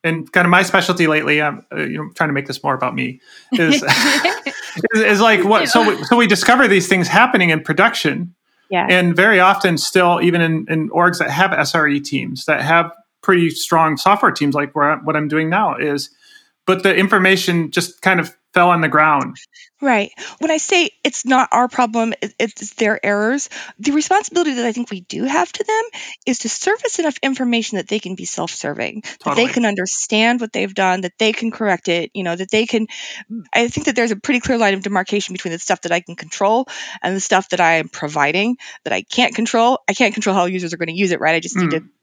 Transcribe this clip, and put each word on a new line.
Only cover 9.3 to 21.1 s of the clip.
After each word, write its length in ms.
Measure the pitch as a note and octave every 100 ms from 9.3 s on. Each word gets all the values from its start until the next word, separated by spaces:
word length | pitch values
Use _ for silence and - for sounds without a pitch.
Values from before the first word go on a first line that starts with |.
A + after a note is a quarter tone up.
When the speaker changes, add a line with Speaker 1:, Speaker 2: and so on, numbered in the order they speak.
| G3
Speaker 1:
often 360 | F#3 G3 F#3 E3
still, 420 | - F#3 F3 E3+
even 180 | E3+ E3+
in, 260 | E3 D#3+ -
in 220 | D#3+ D#3
orgs 280 | E3 F3 F3
that 120 | C#3
have 220 | C#3+ F#3+
S 220 | F3+ D3+
R 140 | E3+ D3+
E 120 | C#3+
teams, 440 | C#3+ C#3 A#2+ C3
that 160 | - D3+
have 300 | C#3+ E3 D#3+ - _ _
pretty 280 | - F#3 E3
strong 460 | D#3+ - E3+ D#3+ C#3+
software 340 | F#3+ G3+ G#3+
teams, 240 | - D3
like 200 | C#3+ C#3+ D3+
where 160 | D3
I, 40 | D3+
what 200 | D3 D3+
I'm 100 | D3+
doing 240 | D#3 D#3+
now 260 | F#3+ G3+ A#2
is, 340 | D3 C#3+ - _ _ - _ _ -
but 160 | F#3
the 120 | F#3+
information 760 | E3+ G3 G#3 F#3 F#3+ F3+ E3+ D#3
just 300 | - - -
kind 180 | F#3+ F3+
of 160 | D3+ _ _
fell 160 | F3+ F3
on 100 | E3+
the 80 | D#3
ground. 480 | D3+ D#3 C#3+ C3 - - - - _
Speaker 3:
Right. 300 | C#4 A3+ G3+ - - -
When 120 | D#4+
I 60 | D#4
say 340 | - F4 E4 _
it's 200 | D4